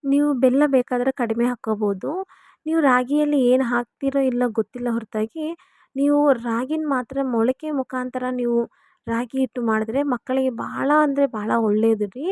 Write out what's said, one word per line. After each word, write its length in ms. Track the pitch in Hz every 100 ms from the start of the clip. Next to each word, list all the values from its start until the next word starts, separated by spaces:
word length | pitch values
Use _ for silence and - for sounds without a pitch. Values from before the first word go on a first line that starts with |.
ನೀವು 240 | 277 277 294 269
ಬೆಲ್ಲ 200 | 247 262 294 262
ಬೇಕಾದ್ರೆ 360 | - 247 247 -
ಕಡಿಮೆ 260 | 233 226 240
ಹಾಕ್ಕೋಬೋದು. 640 | 247 - 208 208 190 247 359 381 _ _ _ 311
ನೀವು 140 | 320 285
ರಾಗಿಯಲ್ಲಿ 500 | 254 247 294 294 294 247
ಏನು 140 | 254 240
ಹಾಕ್ತಿರೋ 500 | 240 240 _ 269 277 262
ಇಲ್ಲ 120 | 247 247 220
ಗೊತ್ತಿಲ್ಲ 300 | 208 247 240
ಹೊರತಾಗಿ 560 | 233 220 220 220 320 311 339 _ _ _ 262
ನೀವು 220 | 285 294 294 240 233
ರಾಗಿನ 360 | 226 254 311 302
ಮಾತ್ರ 240 | 262 233 269 269
ಮೊಳಕೆ 340 | 226 233 262 311 285
ಮುಖಾಂತರ 460 | 254 254 254 247 254 247
ನೀವು 180 | 240 233 233 _ _ _ -
ರಾಗಿ 300 | 226 240 269
ಹಿಟ್ಟು 220 | 262 254
ಮಾಡಿದ್ರೆ 380 | 233 220 214 247 294
ಮಕ್ಕಳಿಗೆ 380 | 240 - 262 262 233
ಭಾಳ 260 | 233 240 269 302
ಅಂದ್ರೆ 200 | 302 277 277 220
ಭಾಳ 140 | 214 233 220
ಒಳ್ಳೇದು 380 | 208 220 214 202
ರೀ. 120 | 247 330